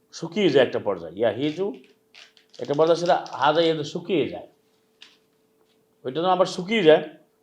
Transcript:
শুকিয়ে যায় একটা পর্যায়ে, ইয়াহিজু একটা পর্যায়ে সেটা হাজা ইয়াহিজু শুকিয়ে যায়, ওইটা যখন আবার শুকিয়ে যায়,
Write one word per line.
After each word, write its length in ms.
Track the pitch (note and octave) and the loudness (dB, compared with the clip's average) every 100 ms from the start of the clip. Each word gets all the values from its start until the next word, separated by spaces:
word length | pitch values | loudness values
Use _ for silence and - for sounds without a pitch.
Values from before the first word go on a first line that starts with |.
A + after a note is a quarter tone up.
| _ | _
শুকিয়ে 360 | - E3 G#3+ F#3 | -14 -10 -2 2
যায় 180 | C3+ A#2+ | 2 2
একটা 120 | A#2 | -2
পর্যায়ে, 380 | G2+ F#2 E2 F2+ | -6 -6 -8 -4
ইয়াহিজু 580 | A2+ G#2 D3+ D#3+ G3+ B3+ _ _ _ - - _ _ - | -4 -2 -6 -6 -8 -10 _ _ _ -20 -20 _ _ -16
একটা 160 | B2 | -6
পর্যায়ে 260 | C#3+ D#3+ D#3+ | 0 2 2
সেটা 260 | E3+ E3 - | 2 -2 -2
হাজা 300 | A#2 C#3+ D#3 | -2 0 2
ইয়াহিজু 240 | E3 D#3 | 2 0
শুকিয়ে 440 | C#3+ F3+ F3 E3+ G#2 | -6 -10 -4 -2 -2
যায়, 180 | - - _ _ _ _ _ - _ _ _ _ _ _ _ _ _ | -6 -16 _ _ _ _ _ -20 _ _ _ _ _ _ _ _ _
ওইটা 160 | B2+ D3 | -10 -4
যখন 100 | F3+ | 0
আবার 160 | F3+ F3+ | 2 0
শুকিয়ে 360 | - F3+ A3+ | 0 -4 4
যায়, 260 | D#3 E3 - - _ _ | 6 6 4 -16 _ _